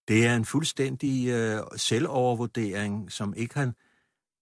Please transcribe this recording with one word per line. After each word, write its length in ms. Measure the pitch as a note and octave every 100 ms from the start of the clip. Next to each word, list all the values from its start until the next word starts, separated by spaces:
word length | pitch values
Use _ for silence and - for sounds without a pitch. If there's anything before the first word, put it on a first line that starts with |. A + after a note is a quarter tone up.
| -
Det 180 | A2 A#2
er 100 | A#2+
en 100 | G#2+
fuldstændig, 840 | C#3+ D#3+ - C3+ C3 C#3+ C3 B2
øh, 340 | A#2+ A2+ G#2+ - A2
selvovervurdering, 1300 | - A2+ E3+ C3+ B2 A#2 A#2 A#2+ G#2 G2 G#2 G#2 F#2
som 220 | - G#2 A2+
ikke 180 | A#2 C#3+
han, 180 | C3 - _ _ _ _ _ _